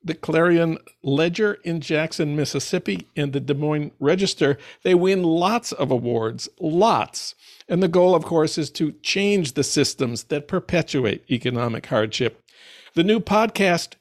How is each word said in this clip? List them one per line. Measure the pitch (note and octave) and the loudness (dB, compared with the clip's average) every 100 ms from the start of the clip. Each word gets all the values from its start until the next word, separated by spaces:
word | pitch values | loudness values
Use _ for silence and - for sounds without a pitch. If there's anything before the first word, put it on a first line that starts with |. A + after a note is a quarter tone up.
the | D#3+ | -8
Clarion | D#3+ - D#3+ F3 E3+ E3 D#3+ - _ | -8 -2 2 4 4 2 -2 -10 _
Ledger | C3+ C#3 E3 E3+ G#3+ G3+ | -4 0 0 0 -2 -2
in | E3+ E3 | -6 -6
Jackson, | D3 D#3 D#3 - D3+ D3 | -2 -2 -2 -4 -2 -2
Mississippi, | C3+ C#3 - F#3 - - - - | -2 -4 -4 -4 -4 -8 -8 -6
and | C#3+ | -4
the | C#3 | -4
Des | C3 | -2
Moines | C#3+ D3 D3+ D3 _ | -2 0 -2 -4 _
Register. | C#3 F#3 F#3+ - D3 C#3 - - | 0 2 0 2 2 0 -6 -6
They | F#3 | 2
win | F3 F#3 G3 | 4 4 2
lots | F3 E3 F3+ A#3 - | 2 2 2 0 -4
of | - C3 | -4 0
awards, | B2+ A#2+ A#2 A2+ A#2 - _ | 0 0 -2 -2 -6 -14 _
lots. | E3+ E3 A3 D3 - - - - - - - | -2 2 4 2 -2 -8 -14 -16 -20 -20 -4
And | F3+ | 0
the | F#3 | 2
goal, | F3+ F3+ | 4 6
of | F#3 | 4
course, | F3 E3 D3+ - | 2 0 0 -2
is | D3 | -6
to | - D#3 - | -2 -4 -4
change | - F#3+ G3+ G3+ D3+ | -4 0 2 2 0
the | - | -2
systems | C3+ - C#3 - C3 A#2 | -2 0 0 0 -4 -4
that | - D3 D3 | -6 -8 -4
perpetuate | F#3 - F3 D3+ D3 A#2 - _ | -6 -2 -2 0 0 0 -2 _
economic | B2 B2 B2 A#2+ A2+ - | -4 -2 -2 -4 -4 -2
hardship. | B2 A2 - A#2+ - _ _ - - - | -2 0 -2 -4 -4 _ _ -20 -20 -8
The | - | 0
new | F3 A3 | 2 2
podcast | F3 G#3 A3+ - G3+ E3+ - - | 2 2 2 0 0 0 -2 -16